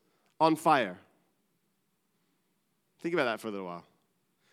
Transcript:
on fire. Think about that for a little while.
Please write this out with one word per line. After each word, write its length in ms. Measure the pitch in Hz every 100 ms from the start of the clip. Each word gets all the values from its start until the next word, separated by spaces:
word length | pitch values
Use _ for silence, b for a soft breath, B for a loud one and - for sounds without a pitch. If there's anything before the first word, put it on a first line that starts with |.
| _ _ _ _
on 160 | 160
fire. 440 | 156 170 143 104 90 _ _ _ _ _ _ _ _ _ _ _ _ _ _ _ _ _ _ _ _
Think 140 | 165
about 100 | 170
that 160 | 127 110
for 80 | 113
a 20 |
little 160 | 98 92
while. 200 | 85 - _ _ _ _ _ _